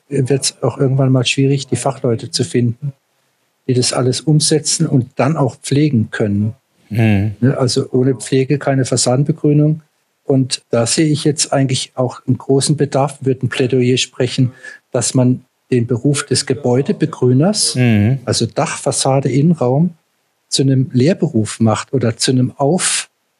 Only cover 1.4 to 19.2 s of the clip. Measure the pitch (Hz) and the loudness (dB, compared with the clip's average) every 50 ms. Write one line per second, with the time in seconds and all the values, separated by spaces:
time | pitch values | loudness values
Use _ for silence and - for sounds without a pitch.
1.4 | 135 135 143 139 135 - - - - 139 131 - - 127 117 110 - 113 - - | 2 2 2 0 -2 -4 -6 -4 -2 -4 -4 -2 -2 -2 -2 -2 -4 -6 -4 -4
2.4 | 123 - - - 120 120 117 - 147 143 - _ _ _ _ _ _ _ _ _ | -4 -2 0 0 0 0 -2 -4 -6 -8 -8 _ _ _ _ _ _ _ _ _
3.4 | _ _ _ _ _ - 127 127 123 - - 131 131 123 120 - - - 151 151 | _ _ _ _ _ -2 -2 0 0 -2 0 0 0 0 -2 -2 0 2 2 2
4.4 | - - 160 151 156 - - - 160 151 143 135 113 - _ - 123 135 165 160 | 2 2 0 0 0 -2 -2 -2 -2 2 2 0 0 0 _ -2 -2 0 0 0
5.4 | 156 120 - - - - 135 139 151 151 131 113 107 - - - 117 104 101 101 | -2 -2 -2 -6 -6 -2 0 2 2 2 2 0 -2 -2 -2 -4 -2 -2 0 0
6.4 | 104 113 107 _ _ _ _ _ _ - 107 113 113 110 104 95 101 110 101 - | -2 -2 -4 _ _ _ _ _ _ -8 -2 0 2 2 2 2 0 -2 -2 0
7.4 | 120 131 139 - 135 120 - 135 - - - 127 127 135 127 127 - - - 131 | 0 0 2 2 0 0 0 -2 -4 -2 0 0 2 2 0 -2 -4 -2 0 0
8.4 | 131 131 147 139 - 143 135 135 127 - 135 120 - 127 123 127 147 151 160 - | 0 0 -2 -2 0 0 0 0 0 0 0 -2 0 0 2 0 2 0 -2 0
9.4 | - 151 147 147 147 151 156 160 - _ _ _ _ _ _ _ _ - 143 131 | 2 2 4 4 4 2 0 -2 -6 _ _ _ _ _ _ _ _ 0 2 2
10.4 | 131 127 - - _ - - 117 120 117 - - 165 156 151 - - 156 143 - | 2 0 -4 -10 _ -2 0 0 0 0 0 0 2 2 2 0 0 0 0 0
11.4 | - - - 139 135 127 131 131 - - - - 127 123 - - - - 127 - | -2 -2 0 0 0 0 0 -2 -4 -6 -4 -4 -4 -4 -4 -6 -2 -2 -2 -2
12.4 | - - 135 135 135 - 151 139 147 135 - 135 135 147 - - 131 135 131 - | 0 0 0 2 2 2 0 0 0 -2 0 0 -2 -2 -4 -4 -2 -2 -2 -2
13.4 | - 117 - - 135 120 127 131 123 123 127 120 - - _ - 131 120 - - | -2 -6 -2 -2 -2 0 2 2 2 2 2 0 -2 -4 _ -4 -4 -2 0 0
14.4 | 131 123 - - - - - - _ _ - 127 113 - - 135 127 127 127 - | 0 0 -2 -8 -20 -20 -20 -20 _ _ -6 -4 -4 -2 0 2 2 2 2 0
15.4 | - _ _ _ _ - 131 123 117 117 127 117 - 147 143 139 - - 127 120 | -4 _ _ _ _ -2 0 0 0 0 -2 -2 0 0 0 0 -2 -2 -2 -2
16.4 | - - 131 - - 123 123 127 139 - - - 160 - - - - 123 127 131 | -2 -2 -4 -2 0 0 0 0 0 0 -2 -2 -2 -4 -2 0 0 2 4 4
17.4 | 151 196 214 - - - - 135 123 120 110 104 101 110 131 135 - - 104 - | 4 2 2 0 -2 -4 -2 0 2 2 4 4 4 2 0 -2 -2 -4 -2 -2
18.4 | 117 110 - - 143 160 - - - 147 - - - 139 135 139 | -2 -4 -2 -4 -4 -4 -4 -6 -4 -4 -4 -2 0 0 0 0